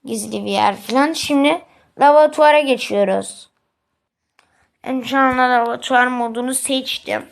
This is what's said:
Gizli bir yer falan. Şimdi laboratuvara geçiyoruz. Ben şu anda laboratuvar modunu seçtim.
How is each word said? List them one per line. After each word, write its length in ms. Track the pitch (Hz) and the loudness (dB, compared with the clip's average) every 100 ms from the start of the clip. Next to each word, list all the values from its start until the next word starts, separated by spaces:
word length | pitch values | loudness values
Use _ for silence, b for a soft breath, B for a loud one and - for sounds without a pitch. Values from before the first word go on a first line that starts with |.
Gizli 400 | - 226 220 214 | -10 -10 -8 -10
bir 60 | 208 | -4
yer 260 | 196 208 196 | 0 0 -2
falan. 360 | - 247 294 | -4 -2 0
Şimdi 520 | 320 - 285 285 339 b b b - | -2 -2 0 2 0 b b b 2
laboratuvara 600 | 277 302 302 302 302 302 | 4 6 4 4 4 4
geçiyoruz. 880 | 277 240 - 202 196 196 196 - - _ _ _ _ _ _ _ _ _ _ _ _ _ | 2 -2 -2 0 0 -2 -6 -16 -20 _ _ _ _ _ _ _ _ _ _ _ _ _
Ben 180 | - 262 | -8 -8
şu 160 | 226 269 | -4 0
anda 240 | 269 254 | 2 2
laboratuvar 640 | 254 247 233 240 - 247 247 | 2 2 0 -4 0 2 2
modunu 480 | 247 233 226 247 | -2 -6 -6 -6
seçtim. 720 | 262 - 269 262 - - 107 - | -6 -4 -4 -4 -12 -8 -8 -8